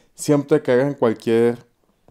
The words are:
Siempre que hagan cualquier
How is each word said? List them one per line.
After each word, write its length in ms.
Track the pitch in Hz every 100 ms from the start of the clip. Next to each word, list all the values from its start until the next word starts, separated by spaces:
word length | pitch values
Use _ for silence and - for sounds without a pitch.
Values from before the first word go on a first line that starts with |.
| _
Siempre 480 | - - 143 139 151
que 100 | -
hagan 220 | 123 143
cualquier 720 | 139 120 110 120 113 120 120 - _ _ _ _